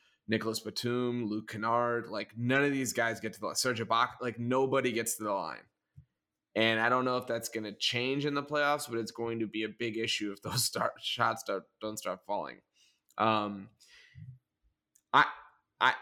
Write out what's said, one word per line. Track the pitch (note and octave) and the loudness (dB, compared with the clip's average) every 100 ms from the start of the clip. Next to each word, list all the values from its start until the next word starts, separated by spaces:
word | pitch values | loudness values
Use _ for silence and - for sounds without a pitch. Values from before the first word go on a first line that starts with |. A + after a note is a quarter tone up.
| _ _ - | _ _ -2
Nicholas | A2 A2 - | 0 0 -4
Batum, | G#2+ - A#2+ B2 B2 A#2+ A2 | -6 -4 0 0 0 0 -2
Luke | G#2+ G#2+ | -4 -4
Kennard, | G#2+ A2+ A#2+ A#2+ A#2+ - | -4 2 2 2 0 -4
like, | G#2 G#2+ A2 | -8 -8 -2
none | A#2+ C3+ | 2 4
of | C#3+ | 4
these | C#3 B2+ | 2 0
guys | - A2+ A2+ | 0 0 -2
get | A2 | -6
to | - | -6
the, | G2+ - | -4 0
Serge | B2+ A#2 | 0 0
Ibaka, | G#2+ A2+ B2 - | 2 2 2 -2
like, | B2 A2+ | -6 -4
nobody | A#2+ C3 C3+ C3+ B2+ | 0 2 4 4 2
gets | A2+ A2+ - | 0 -2 -4
to | G#2+ | -2
the | |
line. | G2 D#2+ A1+ - _ _ - - _ _ _ _ G#2 | -2 -2 -8 -14 _ _ -20 -20 _ _ _ _ 2
And | A2+ A2 | 4 4
I | A#2 | 4
don't | B2+ | 4
know | B2+ B2+ | 2 0
if | A#2+ | -2
that's | A#2 A2+ | -4 -4
gonna | A2+ G#2+ | -6 -6
change | G2+ - A#2+ B2+ C#3 C#3+ | -4 -2 0 0 0 0
in | C#3+ | -2
the | |
playoffs, | C#3+ D3+ D3 D3 A#2+ | -2 0 2 2 -2
but | A#2 | -4
it's | A2 | -4
going | - A#2 A#2 | -4 -4 -2
to | G#2+ | -2
be | G#2+ | -2
a | G#2+ | -4
big | - A#2 A2 | -4 -4 -2
issue | A2 - G#2 | -2 -2 -4
if | G2+ | -6
those | G2+ A#2+ | -4 -2
<laughs> | |
start, | - A2+ A#2+ - | 0 0 -2 -2
shots | - - A2+ A2+ | -6 0 0 0
don't, | - F#2+ - _ | -4 -6 -6 _
don't | G#2+ G#2+ | -8 -6
start | F#2 F#2 - | -6 -6 -6
falling. | G2+ C#2+ A1 _ _ _ _ _ - | -6 -6 -12 _ _ _ _ _ 0
Um, | A2 G#2+ G#2 G2 G2+ _ - - - - A#2 - _ _ _ _ _ _ _ | 2 2 0 -6 -14 _ -20 -20 -20 -18 -18 -20 _ _ _ _ _ _ _
I, | C#3 - - - _ _ _ | 4 4 0 -18 _ _ _
I, | B2 - | 2 4